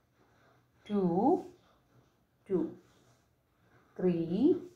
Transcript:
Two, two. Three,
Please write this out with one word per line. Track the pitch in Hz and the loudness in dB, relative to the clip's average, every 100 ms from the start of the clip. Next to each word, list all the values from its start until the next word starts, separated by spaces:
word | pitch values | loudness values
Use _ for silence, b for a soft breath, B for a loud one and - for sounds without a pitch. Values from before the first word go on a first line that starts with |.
| _ _ _ _ _ _ _ _ - | _ _ _ _ _ _ _ _ -4
Two, | 202 180 175 269 - - - _ _ _ _ _ _ _ _ - | -2 0 2 2 2 -2 -20 _ _ _ _ _ _ _ _ -6
two. | 175 131 - _ _ _ _ _ _ _ _ _ _ _ - | -4 -4 -10 _ _ _ _ _ _ _ _ _ _ _ -4
Three, | 180 165 165 196 302 - - | -2 0 -2 2 2 2 -4